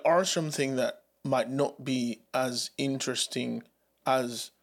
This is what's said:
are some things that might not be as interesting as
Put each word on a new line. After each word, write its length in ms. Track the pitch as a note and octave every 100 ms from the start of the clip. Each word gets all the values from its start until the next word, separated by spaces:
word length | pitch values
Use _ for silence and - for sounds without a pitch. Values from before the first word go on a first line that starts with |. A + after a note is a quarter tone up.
are 200 | D#3 E3+
some 260 | F#3 F3 D#3
things 260 | D3 C3+ B2+
that 260 | A#2+ - _ _
might 260 | C#3 C3 A#2+
not 320 | C3+ C#3+ -
be 380 | C3+ B2+ A#2+ A2+ _
as 380 | C3 B2+ A#2+ - -
interesting 840 | C#3 C3+ C3+ B2 - C3 B2 A#2 - _ _ _ -
as 460 | C3 B2 A2+ - _